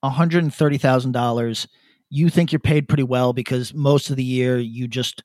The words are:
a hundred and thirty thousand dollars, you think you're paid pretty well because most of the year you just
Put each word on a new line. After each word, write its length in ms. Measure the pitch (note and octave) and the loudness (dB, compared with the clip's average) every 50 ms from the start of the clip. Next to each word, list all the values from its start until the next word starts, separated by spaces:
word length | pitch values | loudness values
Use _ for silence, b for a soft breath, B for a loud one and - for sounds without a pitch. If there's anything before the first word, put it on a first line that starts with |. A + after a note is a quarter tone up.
a 80 | - C3+ | -6 -2
hundred 320 | C3 C#3 E3+ E3+ E3 F3 | 0 0 2 2 2 2
and 100 | E3+ D3+ | 0 0
thirty 260 | - - D#3 D3 C#3+ C3 | 0 0 0 0 2 2
thousand 340 | - C3+ C3 B2+ B2 C3 | 2 2 2 2 0 -2
dollars, 560 | B2 B2 A#2+ A#2+ A#2 A#2+ A#2 A#2 A2+ - - b b b b b b b b _ | -2 -2 -2 0 0 0 -2 -2 -4 -6 -10 b b b b b b b b _
you 180 | C#3 C#3+ E3 E3+ | -2 0 2 2
think 240 | - E3+ E3+ - | 4 2 2 2
you're 60 | D#3 D3+ | 0 0
paid 300 | - - D3+ D3+ C#3+ - | 2 2 2 2 2 2
pretty 160 | D3+ C#3+ C3 | 0 0 2
well 280 | B2 B2+ B2 B2+ B2 | 0 2 2 2 2
because 400 | A#2+ B2+ A#2+ - C3 B2 B2 - | 0 -2 -2 -2 -4 -4 -4 -6
most 380 | - D3+ C#3+ C#3 D3 C#3+ - - | -6 0 2 4 4 4 2 0
of 60 | C#3 | -4
the 80 | C3 B2+ | -4 -2
year 340 | B2+ B2+ B2+ B2+ B2+ B2+ B2 | -2 -2 0 0 0 0 0
you 300 | A#2+ A2+ A2+ B2 B2+ A#2+ | -2 -4 -6 -8 -8 -6
just 340 | A#2 B2+ A#2+ - - - | -4 -4 -6 -6 -8 -12